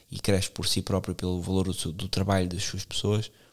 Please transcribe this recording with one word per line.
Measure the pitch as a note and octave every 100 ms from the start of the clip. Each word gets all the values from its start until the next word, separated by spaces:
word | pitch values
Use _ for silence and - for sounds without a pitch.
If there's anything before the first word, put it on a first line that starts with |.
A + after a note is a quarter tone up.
| _
e | G2
cresce | - G2 G#2
por | - F2+
si | G2
próprio | F#2 F#2+ F#2 F2
pelo | F#2 F2+
valor | F2+ F#2+ F#2
do, | - -
do | D#2+ G2
trabalho | G#2+ G2 G2 F2+
das | F2
suas | - F#2+
pessoas, | - - G#2 G#2+ - - _